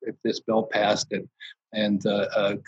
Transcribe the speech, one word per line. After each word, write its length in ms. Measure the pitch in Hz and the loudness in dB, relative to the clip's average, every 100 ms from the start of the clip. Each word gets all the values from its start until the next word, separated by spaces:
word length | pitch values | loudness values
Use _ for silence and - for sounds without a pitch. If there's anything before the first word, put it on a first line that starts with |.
if 140 | - - 113 | -12 -4 -2
this 160 | - | -2
bill 220 | - 110 | 0 0
passed, 500 | 110 110 104 104 - | 2 2 2 2 0
and, 160 | 101 - - - - _ | -6 -6 -16 -20 -20 _
and, 340 | 110 104 98 104 | -2 0 2 2
uh, 220 | 101 98 113 | 0 0 0
uh, 200 | 101 101 | 0 -2